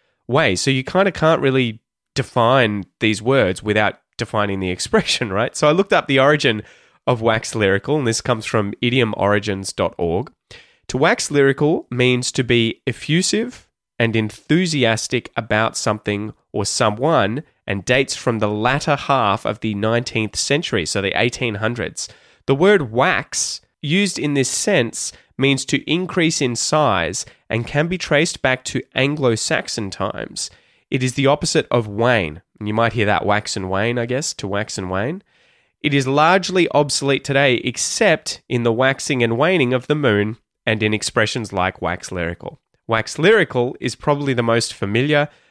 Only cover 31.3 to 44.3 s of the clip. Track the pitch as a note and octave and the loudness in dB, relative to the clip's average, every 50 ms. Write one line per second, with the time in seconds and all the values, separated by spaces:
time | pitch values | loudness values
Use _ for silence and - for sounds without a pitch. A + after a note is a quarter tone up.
31.3 | C#3+ D3 - - - D#3+ C3 - - B2 A2+ G#2+ G2+ G2+ A2+ B2 B2 A2 F2+ D#2 | 2 2 0 0 0 0 0 2 0 0 0 -2 -2 0 2 2 2 2 0 -2
32.3 | D2+ F2 - _ _ - G#2 G#2 G#2+ A2 A#2 A2+ - A#2+ G#2 G2+ G2+ E2+ - G2+ | -6 -10 -16 _ _ -10 -6 -2 0 2 0 2 0 0 0 2 2 2 2 0
33.3 | G#2 G#2 G#2+ - - G#2+ F#2+ F#2 F#2+ F#2+ G#2 A#2 A#2+ B2 A#2 A#2+ B2 C3+ D#3 - | 0 0 -2 -4 -6 -6 -4 -2 -2 -2 0 0 -2 -2 -4 -4 -4 -4 -4 -6
34.3 | - - - G2 G2 G2+ G#2+ - - - F#2+ F2+ F#2 F#2+ G#2 C3 E3+ G3 - _ | -8 -8 -6 -4 -4 -4 -4 -6 -6 -8 -6 -4 -2 -2 -2 -4 -6 -8 -12 _
35.3 | _ _ _ _ _ _ _ _ _ _ - C#3+ C#3 C#3+ C3+ B2+ C#3 C#3+ D3+ E3 | _ _ _ _ _ _ _ _ _ _ -2 0 0 0 0 2 2 2 4 4
36.3 | F3+ G3 F3 - F3+ F#3 E3+ - - C#3+ D3 C#3+ - - C#3 C#3 C#3 C3 - - | 4 2 0 0 0 0 0 2 2 2 0 0 -2 -2 0 0 0 0 -2 -2
37.3 | C#3 C3+ C#3+ C#3 B2 - - B2 A#2 - - - - - A#3 G3+ D#3+ D3+ - - | 0 2 2 2 2 0 -2 -4 -4 -4 -4 -4 -2 2 2 2 2 2 0 -6
38.3 | - - _ - A#2+ A#2+ A#2 A#2+ A2+ A2+ C3 C3 C3+ - - - D3+ B2+ A#2+ A2+ | -10 -10 _ -4 -4 0 0 2 2 2 2 0 0 -2 -2 -2 0 0 2 2
39.3 | A#2 A#2 D3 E3+ F#3+ F3 C3+ A#2+ B2+ B2+ B2 - D3+ D#3 D3 B2 G#2+ G#2 G2+ G#2+ | 2 2 2 2 2 2 2 2 0 -2 -2 -2 -2 0 2 2 4 2 2 0
40.3 | A2+ - _ _ _ _ _ - A2 G#2+ G#2+ G#2+ G#2+ G#2 - - - B2 A2 G#2+ | -4 -8 _ _ _ _ _ -2 0 0 0 0 0 -2 -4 -2 0 0 0 0
41.3 | - C3 A2 F#2+ - F#2+ F2+ F#2 - - - E2+ F2 F2+ - - F#2+ F#2 E2+ E2 | -2 -4 -6 -4 -2 -2 -2 -2 -2 -4 -4 -4 -4 -6 -8 -8 -6 -6 -4 -6
42.3 | F2 - - - - - _ _ _ _ _ - A2+ A2 A2 - - - D3+ F#3+ | -6 -8 -12 -14 -16 -16 _ _ _ _ _ -2 -2 -2 -2 -4 -4 2 4 4
43.3 | A3+ G#3+ E3+ - - B2+ A#2+ B2+ D#3 - - B2+ - - - D3 D3 C#3 C#3+ C#3 | 6 4 4 2 0 0 -2 -2 -2 -4 -6 -6 -6 -2 -2 0 0 0 0 0